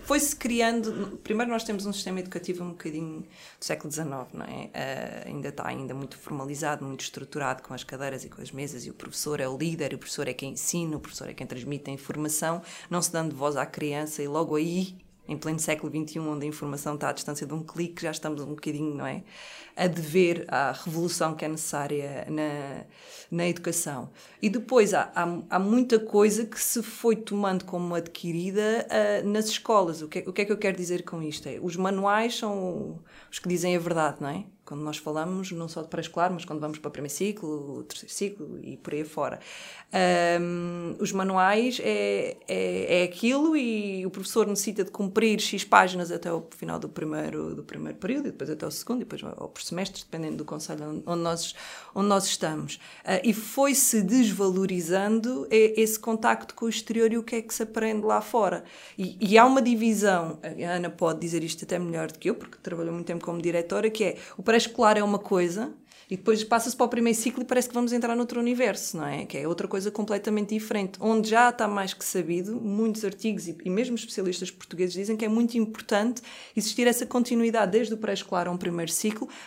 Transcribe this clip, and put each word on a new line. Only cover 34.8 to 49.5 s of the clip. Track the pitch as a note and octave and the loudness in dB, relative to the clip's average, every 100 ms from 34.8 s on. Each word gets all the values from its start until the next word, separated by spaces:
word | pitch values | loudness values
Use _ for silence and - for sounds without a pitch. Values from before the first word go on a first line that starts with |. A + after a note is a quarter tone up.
nós | D3+ D3+ | -6 -6
falamos, | D#3 D#3 E3+ F#3 F#3 | -4 -4 -2 -4 -6
não | E3+ E3 | -8 -8
só | E3 | -8
de | D#3 | -8
pré-escolar, | E3+ D#3+ - F3+ | -8 -4 0 0
mas | F3 | 0
quando | - D#3 | -6 -6
vamos | D3+ D#3 | -6 -6
para | D3 | -8
o | |
primeiro | - C#3+ | -8 -8
ciclo, | - G3 G#3 D#3 D3+ C#3+ B2+ | -2 -2 -2 -6 -6 -6 -10
o | |
terceiro | - - - | -10 -14 -12
ciclo | - G3 - D3+ - | -6 -6 -6 -12 -12
e | - C3+ | -12 -12
por | - | -6
aí | D3 | -6
afora. | D#3 - C3+ - - - - - - | -4 -4 -4 -4 -12 -16 -16 -18 -4
Ahm, | G3 F3+ F3 E3+ F3 F3 F3 F3 F3 E3+ - | 2 4 6 4 4 2 -2 -4 -4 -6 -4
os | G#3 | -2
manuais | F#3+ F#3+ F#3 F#3+ G#3+ B3+ A#3+ | 0 2 4 6 4 2 0
é, | G#3+ G#3 G3+ G3 - - - | 0 2 2 0 -2 -6 -4
é, | F#3+ F#3 F3+ - F3 | -2 0 0 2 2
é | |
aquilo | F3 F3 A#3 C#4 D#4+ D4+ | 2 2 2 4 4 4
e | A#3+ G#3+ G#3 F#3+ F#3 | 2 0 -2 -4 -4
o | |
professor | G3 F#3+ A#3 G3+ | -6 -2 2 2
necessita | G3+ A3 G#3 | 2 0 -2
de | G3 | -4
cumprir | - G3 G#3 A3 G#3+ | -2 0 4 4 4
X | - G3 | 0 -2
páginas | - G3+ F#3+ F3+ F3 | 8 8 8 4 -2
até | E3+ E3+ | -4 -2
o | E3 E3 - | -4 -4 -10
final | E3 E3 | -6 -6
do | D3+ | -6
primeiro, | E3 D#3 D#3 D3+ D3+ D#3 D3+ | -6 -4 -4 -4 -4 -6 -8
do | |
primeiro | D3 - D#3 D3 | -10 -10 -8 -6
período, | F#3 C#4 C4+ | -4 -2 -4
e | |
depois | - C#3 | -6 -6
até | D#3 | -6
o | D#3+ | -6
segundo, | D3 - B3 | -6 -6 -6
e | |
depois | - - | -6 -10
ao, | D2+ - | -10 -10
por | - | -12